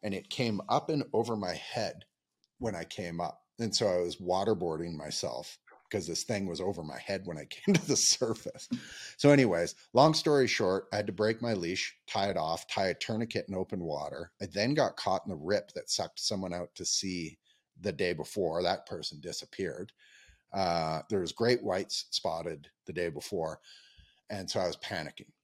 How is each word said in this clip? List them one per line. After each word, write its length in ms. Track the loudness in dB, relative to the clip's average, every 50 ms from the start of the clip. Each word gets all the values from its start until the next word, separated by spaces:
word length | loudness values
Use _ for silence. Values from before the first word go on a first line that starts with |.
and 120 | -4 -4 -6
it 160 | -6 -6 -8
came 300 | -4 -2 -2 0 -2 -4 0 2
up 220 | 2 2 2 0
and 140 | -2 -2 -2 0 0
over 220 | 0 0 2 -2
my 180 | -2 -2 -4 -4
head 500 | -6 -8 -6 -4 -4 -4 -4 -6 -10 -18 _ _ _ _ _ _ _ _ _ _ _
when 160 | -4 -4 -4
I 80 | -4 -8
came 360 | -8 -8 -8 -6 -6 -4 -4
up. 220 | -4 -4 -6 -10 _ _ _ -4
And 140 | -4 -2 0
so 120 | 2 2 4
I 100 | 4 4
was 180 | 2 0 -4 -6
waterboarding 760 | -2 0 0 2 4 2 2 2 2 -2 -2 -2 -4 -6 -6
myself 640 | -8 -8 -6 -6 -4 -4 -4 -6 -8 -10 -12 -16 _ _ -20 -20 -20 _ _
'cause 160 | -4 -4 -2 -2
this 160 | -4 -6 -2
thing 220 | -2 -2 -2 -2
was 140 | -2 -4 -2
over 220 | -2 -2 -2 -4 -6
my 140 | -8 -10 -10
head 260 | -6 -4 -4 -4 -4
when 120 | -6 -8 -8
I 80 | -8
<laughs> 40 | -12
came 240 | -14 -4 2 4 4
to 120 | 4 4
the 100 | 4 2
surface. 720 | 4 6 4 4 4 2 -2 -2 -4 -4 -10 -10 -10 -8 -8 -8 -8 -8 -12 -16 -14 -14 -16 -8 6
So 120 | 8 10
anyways, 440 | 10 10 8 6 4 2 2 0 -2 -10 -18 _ 8
long 200 | 8 8 10 8
story 340 | 4 2 4 6 6 6 4
short, 400 | 4 2 4 4 4 2 0 -2
I 40 | -2
had 100 | -2 -2 -2
to 40 | 0
break 280 | 2 2 2 2 0
my 120 | 0 -2 0
leash, 420 | 0 0 -2 -2 -2 -4 -6 -8 _ _ -6
tie 220 | -2 0 0 2
it 60 | 2 0
off, 280 | 0 0 0 -2 -4 -6
tie 200 | -2 0 2 2
a 60 | 0
tourniquet 520 | 0 -2 -2 -2 -2 -2 -2 -2 -4 -4 -2
in 60 | -4
open 260 | -4 -2 -4 -4 -4 -4
water. 480 | -2 -2 -4 -4 -6 -6 -8 -10 -12 _ _
I 40 | -10
then 280 | -6 -2 0 2 2 4
got 220 | 4 4 2 2
caught 280 | -2 0 0 0 0 0
in 40 | -4
the 60 | -8
rip 360 | -6 0 0 0 0 0 -2 -10
that 160 | -12 -6 -4
sucked 300 | -4 -4 -4 -6 _ -6
someone 340 | -4 -2 -2 -2 -4 -4 -4
out 200 | -6 -8 -8 _
to 100 | -8 -4
sea 520 | -2 -2 0 0 -2 -4 -4 -4 -6 -10 _ _ _ _ _ _ _ _ -6
the 120 | -4 -4
day 200 | 0 0 0 0 0
before. 480 | -2 -4 -6 -2 -2 0 0 0 2
That 240 | 2 2 0 0 -2
person 340 | -10 -10 -8 -8 -8 -10 -10
disappeared. 720 | -10 -10 -10 -10 -10 -12 -6 -4 -4 -4 -4 -6 -10 -12 _ _ -20 -20 -20 -20 -20 -20 -20 _ _ _
Uh, 500 | -4 -2 0 2 2 2 0 0 -2 -4 -4 _
there 100 | -2 -2
was 120 | -2 -2
great 320 | -2 2 4 4 4 4 2
whites 420 | -2 -2 -2 -2 -4 -6 -8 -6 _
spotted 580 | -6 -4 -2 -2 -4 -2 -4 -6 -6 -8 -12 -20 _ _ _
the 60 | -8 -4
day 160 | -2 -2 -2
before. 500 | -4 -6 -8 -6 -4 -2 -2 -4 -4 -8 _ -20 -20 -20 -20 -20 _ -20 -20 _ _ _ _ _
And 200 | -8 -8 -6 -4
so 100 | -2 0
I 60 | 0 0
was 80 | -2 -4
panicking. 540 | -8 -6 -4 -4 -4 -6 -10 -16 -20 -20 _ _